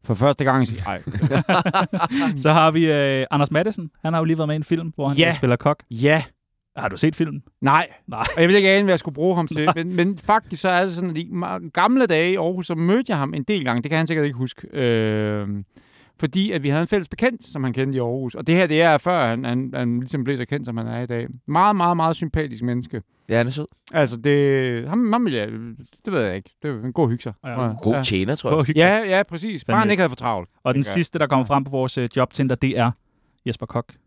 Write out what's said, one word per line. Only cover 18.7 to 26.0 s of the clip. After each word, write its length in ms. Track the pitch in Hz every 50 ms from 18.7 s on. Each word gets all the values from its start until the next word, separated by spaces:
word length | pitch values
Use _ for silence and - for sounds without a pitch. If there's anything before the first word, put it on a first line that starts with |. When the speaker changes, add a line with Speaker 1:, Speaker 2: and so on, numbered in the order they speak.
| 151 156
Speaker 1:
er 160 | 165 170 156
før 300 | 139 - 175 180 170 131
han, 180 | 113 113 117 131
han, 260 | 120 120 127 135 127 131
han 260 | 131 123 117 120 120
ligesom 240 | 127 127 - 143 123
blev 140 | 131 139
så 80 | 123 123
kendt, 200 | - - 143 117
som 120 | 123 113
han 100 | 117 113
er 140 | 113 117 117
i 40 | 123
dag. 220 | 120 120 117 120 127 123 127 _
Meget, 280 | - 147 165 190 208 208
meget, 220 | 190 175 175 175
meget 180 | 170 160 165 165
sympatisk 480 | - 170 151 - 160 156 139 120 110 120
menneske. 380 | 123 120 123 120 - - 110 - _ _ _ _ -
Speaker 3:
Ja, 80 | 110
han 100 | 117 120
er 40 | 123
sød. 160 | 127 147 151 - _ _ _ - -
Speaker 1:
Altså, 240 | 160 143 120 120
det, 680 | 117 117 147 143 143 143 139 135 135 131 127 123 117 120 139
ham, 240 | 175 233 247 214 214
ham 120 | 240 240
vil 80 | 190 135
jeg, 140 | 117 104 110 110 110 117 117 113 131 131 _ _ _